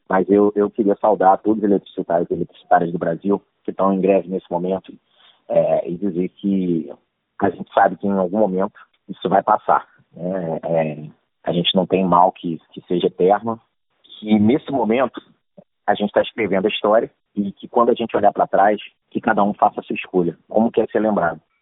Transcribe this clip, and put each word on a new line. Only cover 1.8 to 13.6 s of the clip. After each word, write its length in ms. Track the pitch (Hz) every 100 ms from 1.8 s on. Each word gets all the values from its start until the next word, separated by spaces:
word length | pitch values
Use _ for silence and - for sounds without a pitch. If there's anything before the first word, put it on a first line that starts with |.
| - - 85 85 87
e 40 |
eletricitárias 580 | 87 87 - - 90 85
do 60 | 85
Brasil 440 | 85 82 101 98 _ _ -
que 60 |
estão 200 | - 98
em 80 | 95
greve 300 | 95 98 87
nesse 200 | 95 -
momento, 440 | 87 90 95 - - _ _ _ _ -
é, 400 | 117 - 76 -
e 80 | 87
dizer 320 | 98 85 92
que 600 | _ 101 95 90 82 71 - _ _ _ -
a 80 | 98
gente 240 | - -
sabe 240 | - 98 92
que 100 | 101
em 40 |
algum 280 | 98 90 104
momento 400 | 104 92 104 - - _ -
isso 180 | - 92
vai 160 | 95
passar, 420 | - 107 - 78 - _ _
né? 460 | - 90 95 82 78
É, 420 | 80 82 78 73 76 - _ _
a 80 | -
gente 240 | 85 85 98
não 100 | 90
tem 200 | 92 92
mal 260 | 87 92
que, 260 | - 87 78 _
que 100 | - -
seja 200 | 87 90
eterno, 520 | - 92 101 113 113